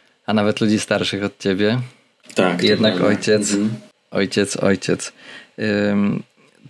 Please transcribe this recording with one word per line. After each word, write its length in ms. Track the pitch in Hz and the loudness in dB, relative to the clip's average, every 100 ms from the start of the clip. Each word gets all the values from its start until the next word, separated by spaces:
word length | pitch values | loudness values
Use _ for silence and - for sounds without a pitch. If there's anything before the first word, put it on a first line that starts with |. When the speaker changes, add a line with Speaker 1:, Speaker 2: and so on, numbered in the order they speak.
| _ _ - | _ _ -4
Speaker 1:
a 80 | |
nawet 280 | 107 104 104 | 0 0 0
ludzi 180 | 110 107 | 0 0
starszych 440 | - 104 92 98 | 0 -2 -2 -4
od 140 | 101 - | -6 -4
ciebie. 400 | 101 95 104 123 123 - _ _ - - | -2 0 0 0 -4 -12 _ _ -8 0
Speaker 2:
Tak, 240 | 92 87 | 0 2
to 60 | 101 | 2
Speaker 1:
Jednak 280 | 104 107 | 4 2
Speaker 2:
prawda. 160 | 90 90 | 2 2
Speaker 1:
ojciec, 420 | 104 - 107 104 | 0 2 0 2
Speaker 2:
Mhm. 160 | 101 107 113 - _ _ | 0 -2 -4 -12 _ _
Speaker 1:
ojciec, 460 | 98 98 - 98 - | -4 -2 0 -2 0
ojciec. 560 | 95 98 - 87 - - - - - - | 0 0 0 -4 -4 -14 -20 -20 -20 -8
Ym, 640 | 107 104 104 101 101 - - _ _ _ - | -2 0 0 2 0 -2 -6 _ _ _ -18